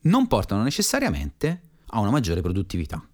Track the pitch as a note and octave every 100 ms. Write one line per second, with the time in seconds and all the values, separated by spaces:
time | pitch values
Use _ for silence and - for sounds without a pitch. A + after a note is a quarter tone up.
0 | D#3 A3+ B3+ A2 - G2 B2 C#3+ G#3 C4+
1 | C4+ C#2+ C#2+ - D3+ F3 - _ - A#2
2 | G#2 C#3+ G2+ E2+ F2 F#2 F#2+ - D#2 D#2+
3 | -